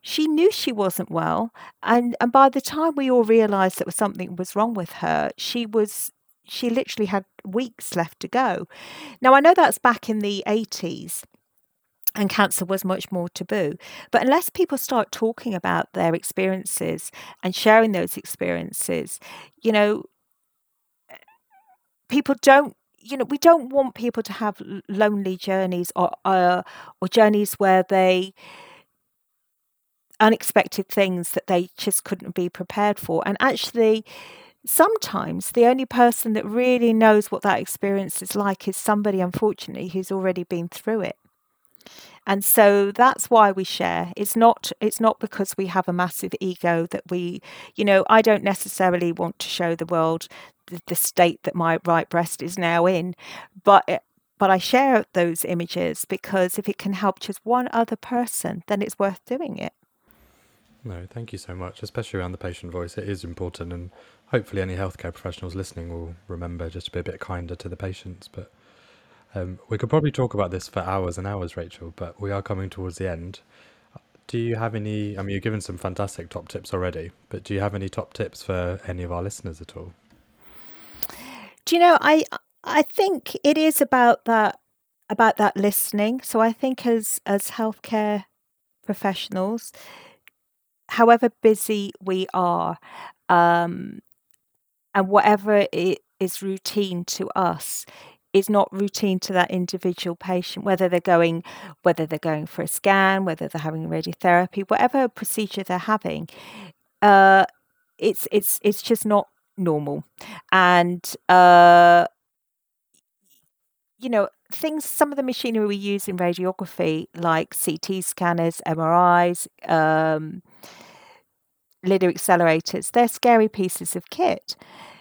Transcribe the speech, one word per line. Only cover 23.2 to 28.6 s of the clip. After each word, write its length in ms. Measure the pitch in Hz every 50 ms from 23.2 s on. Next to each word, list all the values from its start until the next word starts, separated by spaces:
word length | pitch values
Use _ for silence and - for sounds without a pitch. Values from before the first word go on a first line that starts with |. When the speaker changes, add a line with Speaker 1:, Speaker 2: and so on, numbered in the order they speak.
| 240
Speaker 1:
we 120 | - 277 285
don't 300 | - 339 339 330 254 254
want 260 | 269 277 269 254 -
people 280 | - 226 240 - 233
to 100 | 214 -
have 280 | 196 - 226 208 196 _
l-, 200 | 202 - 196 190 - -
lonely 480 | 202 196 214 214 208 202 196 190 185
journeys 560 | 175 - 202 190 190 190 185 180 175 180 - -
or, 160 | - 180 - - _ _
uh, 380 | 196 190 185 180 180 180 180 185 - - - - - - _
or 60 | -
journeys 480 | 185 - 233 220 214 208 208 208 - -
where 300 | - 202 196 185 185 185 -
they, 440 | 202 190 185 185 185 185 185 190 _ _ - - - -